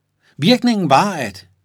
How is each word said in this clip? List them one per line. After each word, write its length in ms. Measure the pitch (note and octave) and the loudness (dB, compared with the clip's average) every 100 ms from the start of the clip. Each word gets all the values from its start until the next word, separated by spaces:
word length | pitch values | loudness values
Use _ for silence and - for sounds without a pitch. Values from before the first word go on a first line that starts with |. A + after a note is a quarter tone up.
| _ _ _ - | _ _ _ -4
Virkningen 520 | D#3+ B3 B3 G#3+ E3 | 0 2 0 -2 2
var, 240 | C3+ G3+ | 2 2
at 340 | E3+ A2 - _ _ | -4 -10 -12 _ _